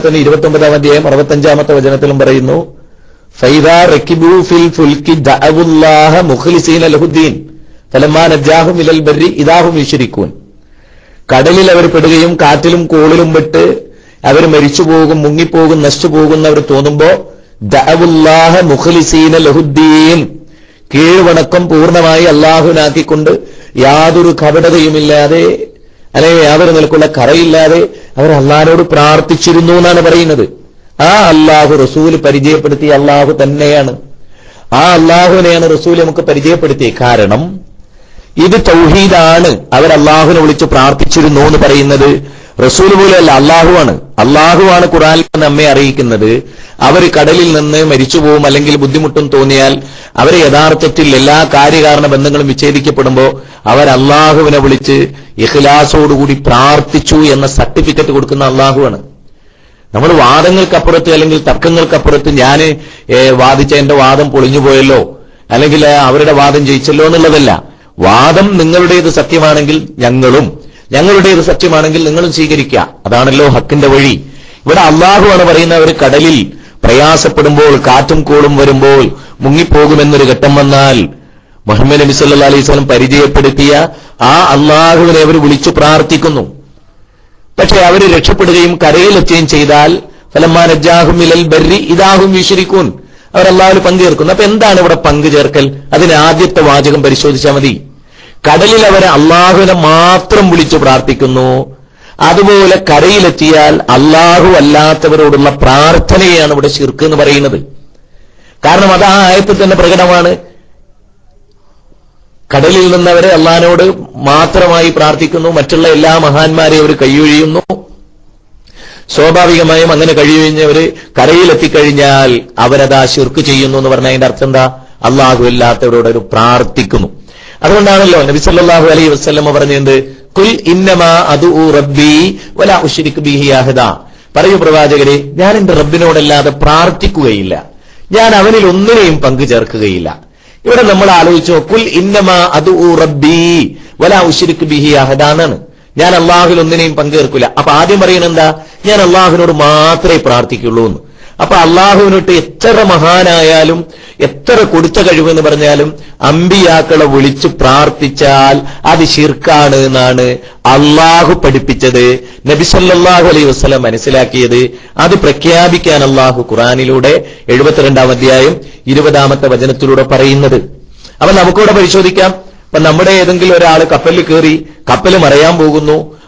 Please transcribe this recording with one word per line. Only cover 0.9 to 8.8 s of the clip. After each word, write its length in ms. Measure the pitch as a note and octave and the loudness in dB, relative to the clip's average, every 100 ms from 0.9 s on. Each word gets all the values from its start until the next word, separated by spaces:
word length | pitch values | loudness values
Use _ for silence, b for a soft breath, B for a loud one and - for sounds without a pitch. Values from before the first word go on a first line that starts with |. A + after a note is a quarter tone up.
| D3 D#3 | 0 0
അറുപത്തഞ്ചാമത്തെ 680 | C3+ C#3 D3 D3+ D3 D3 | -2 -2 0 0 0 0
വചനത്തിലും 460 | C#3+ C3+ C3+ C#3+ C#3 | 0 0 -2 -2 -2
പറയുന്നു, 580 | C3+ C3+ C3 D#3+ - - b b b b b - | 0 0 -2 -4 -6 -16 b b b b b -4
"ഫൈദാ 460 | B2+ D3+ D#3 E3+ F3 | 0 2 2 2 2
റക്കിബൂ 560 | D3 - E3 E3 F#3 | 0 -2 0 2 2
ഫിൽ 280 | - E3+ E3+ | 2 0 0
ഫുൽക്കി 440 | D#3+ D3 C#3+ E3+ | 0 -2 -2 -2
ദഅവുല്ലാഹ 1080 | D#3 C#3 C3+ D#3 D#3+ E3 D#3 D#3 D3+ D#3 E3+ | -2 0 0 0 0 0 2 2 2 2 2
മുഖ്ലിസീന 680 | E3+ B2 F3 F3 E3+ E3 E3 | 0 -2 -2 -2 0 0 0
ലഹുദ്ദീൻ 580 | C#3 E3 D#3 D#3 - - B B B B | 0 0 0 -2 -4 -14 B B B B
ഫലമ്മാ 340 | C3 D3+ D#3 E3 | -2 0 0 0
നജ്ജാഹും 520 | D3+ C#3 D#3+ E3 | 0 0 0 0
ഇലൽ 200 | F3 | -2